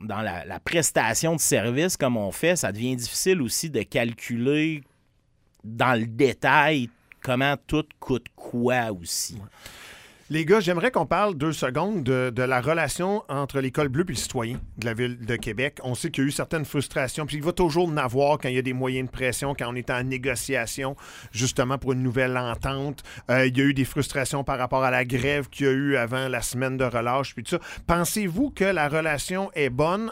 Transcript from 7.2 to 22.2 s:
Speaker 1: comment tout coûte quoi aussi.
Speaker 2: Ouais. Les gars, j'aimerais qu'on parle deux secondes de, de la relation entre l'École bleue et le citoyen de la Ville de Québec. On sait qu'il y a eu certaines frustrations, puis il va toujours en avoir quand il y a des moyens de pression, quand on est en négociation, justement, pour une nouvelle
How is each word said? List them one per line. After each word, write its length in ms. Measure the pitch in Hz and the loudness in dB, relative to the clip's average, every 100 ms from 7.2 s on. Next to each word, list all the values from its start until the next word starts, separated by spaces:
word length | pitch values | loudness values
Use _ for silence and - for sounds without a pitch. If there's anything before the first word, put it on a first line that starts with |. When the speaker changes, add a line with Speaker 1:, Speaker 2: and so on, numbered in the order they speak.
Speaker 1:
comment 340 | - 127 139 139 - | -2 2 2 0 0
tout 180 | 151 151 - | -2 -2 -6
coûte 280 | - 120 - | -2 -2 -4
quoi 580 | - - 120 120 123 113 | -18 -6 0 2 2 0
aussi. 420 | 92 82 - - | -4 -6 -6 -6
Speaker 2:
Ouais. 60 | 110 104 - - - - - - - - | -8 -14 -18 -20 -18 -20 -20 -20 -18 -6
Les 160 | 151 | 0
gars, 140 | 160 214 | 4 4
j'aimerais 320 | 170 175 240 | 4 2 2
qu'on 160 | 202 156 | 0 0
parle 300 | 175 208 151 | 2 0 0
deux 160 | 160 | -2
secondes 500 | - 131 147 190 208 | 0 -2 0 -2 0
de, 300 | 127 127 127 | 0 0 0
de 80 | 117 | 0
la 180 | 127 127 | 0 2
relation 640 | 135 165 139 - 185 208 - | 2 0 0 -2 -2 -2 -2
entre 320 | 139 139 139 | -4 -2 -2
l'École 260 | 131 151 147 | -2 0 0
bleue 180 | 131 185 | 0 -2
et 20 | |
le 60 | 120 | -2
citoyen 420 | - 127 117 131 - - | -4 -4 -4 -6 -10 -6
de 80 | |
la 80 | 117 | -4
Ville 320 | 113 123 120 | -2 -2 -4
de 120 | 113 117 | -4 -4
Québec. 420 | 113 104 143 - | -2 -2 -4 -4
On 100 | 127 | -6
sait 160 | 120 170 | -4 -2
qu'il 140 | - | 0
y 20 | 139 | 0
a 20 | |
eu 40 | |
certaines 320 | 147 131 160 | 0 -2 -2
frustrations, 600 | 139 147 - 156 127 - 147 | -2 -2 -2 -2 -2 -2 -6
puis 100 | 151 | -2
il 80 | |
va 80 | 156 | 0
toujours 340 | 175 175 160 175 | 2 4 4 2
en 100 | 151 | 2
avoir 400 | 127 127 143 151 | 2 4 4 4
quand 100 | 131 | 0
il 80 | 127 | 0
y 20 | |
a 40 | |
des 100 | 127 | 0
moyens 340 | 127 127 131 131 | 0 -2 -2 -4
de 60 | |
pression, 420 | - 127 113 143 135 | -2 -2 0 -2 -2
quand 140 | 120 | -4
on 40 | 123 | -4
est 120 | 120 | -2
en 140 | 123 | -2
négociation, 920 | 131 131 131 120 - 131 113 - 135 143 - - - | -2 -2 -2 -2 0 -2 -2 -4 -4 -6 -12 -18 -10
justement, 480 | 110 127 - 123 139 | -2 0 2 0 0
pour 140 | 131 | 0
une 100 | 127 | 0
nouvelle 340 | 127 120 | 0 2